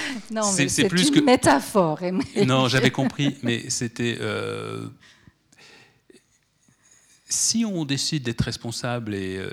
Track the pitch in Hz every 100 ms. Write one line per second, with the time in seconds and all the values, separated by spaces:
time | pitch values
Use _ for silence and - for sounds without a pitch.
0 | 277 254 - 220 208 185 139 - 196 175
1 | 294 285 302 254 370 277 - 202 160 151
2 | 180 190 262 214 127 131 123 127 127 139
3 | 135 - 143 139 120 117 127 - 127 -
4 | 120 120 110 107 107 107 110 110 113 -
5 | - _ - _ _ _ - - _ _
6 | _ - _ _ _ _ _ _ _ _
7 | _ _ - - - 226 220 175 139 135
8 | - 156 120 117 120 - 120 - 123 120
9 | 107 101 95 95 95